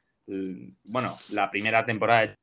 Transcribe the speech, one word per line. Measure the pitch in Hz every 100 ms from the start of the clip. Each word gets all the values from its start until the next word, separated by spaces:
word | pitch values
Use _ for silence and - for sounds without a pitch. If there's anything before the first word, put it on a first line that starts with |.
| _ _ -
l-, | 98 95 92 - -
bueno, | - 120 113 87 -
la | 101 98
primera | 101 110 113 113
temporada | 110 110 117 107
de | -